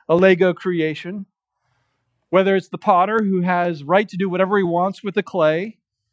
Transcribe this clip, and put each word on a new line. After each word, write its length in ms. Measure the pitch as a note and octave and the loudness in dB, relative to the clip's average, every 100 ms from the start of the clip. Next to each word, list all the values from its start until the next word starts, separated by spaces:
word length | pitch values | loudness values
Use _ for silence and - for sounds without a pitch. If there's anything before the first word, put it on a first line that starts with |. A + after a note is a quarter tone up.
| - | -2
a 60 | E3+ | 2
Lego 380 | F#3+ F3 F#3 | 4 4 2
creation, 720 | F3 F#3 E3+ D#3 D3+ F3 G3+ G3 _ _ _ _ _ _ _ _ _ _ | -2 -4 -2 -2 -4 -10 -12 -14 _ _ _ _ _ _ _ _ _ _
whether 260 | F3+ F#3+ G3 | 2 2 0
it's 140 | - | -2
the 80 | E3+ | -4
potter 460 | - F3+ F#3+ A3+ | 2 2 2 0
who 180 | G3+ F#3+ | 0 0
has 420 | F3+ F3 F3 D#3 | 0 0 -2 -4
right 260 | C#3+ F#3+ G#3+ | 0 0 0
to 80 | F3+ | -4
do 120 | G3 | -4
whatever 280 | F3+ F#3+ G3+ | -2 0 0
he 60 | |
wants 400 | F3 E3+ F#3+ F#3+ | 0 0 -2 -6
with 120 | G3+ G3+ | -8 -6
the 80 | |
clay, 540 | - F#3 D#3 D#3+ G#3+ - _ _ _ | -4 0 0 0 -6 -14 _ _ _